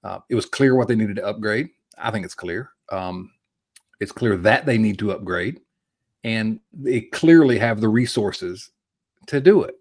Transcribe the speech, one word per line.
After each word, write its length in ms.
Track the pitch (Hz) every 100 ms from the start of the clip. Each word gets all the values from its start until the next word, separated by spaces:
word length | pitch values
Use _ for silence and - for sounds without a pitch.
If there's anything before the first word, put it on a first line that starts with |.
uh, 180 | 98 92 _
it 60 |
was 140 | 117 -
clear 260 | - 135
what 140 | 127 117
they 80 | 113
needed 220 | 107 101
to 80 | 98
upgrade. 420 | 104 107 107 160 _ _ -
I 100 | 110
think 160 | 107 90
it's 80 |
clear. 380 | - 90 87 139 _ -
Um, 400 | 98 92 92 - _ _ _ _ _ _ _
it's 120 | 101
clear 240 | - 120 98
that 300 | 92 123 143
they 140 | 117
need 180 | 110 101
to 140 | 104
upgrade, 500 | 95 95 87 95 165 _ _ _ _ _ _
and 360 | 117 113 110 110 _
they 280 | - 135 123
clearly 580 | - - 160 165 143 117
have 200 | 117 107
the 100 | 110
resources 800 | 113 120 - 104 - 90 92 - _ _ _ _ _ -
to 120 | 143
do 220 | 143 202
it. 140 | 107 -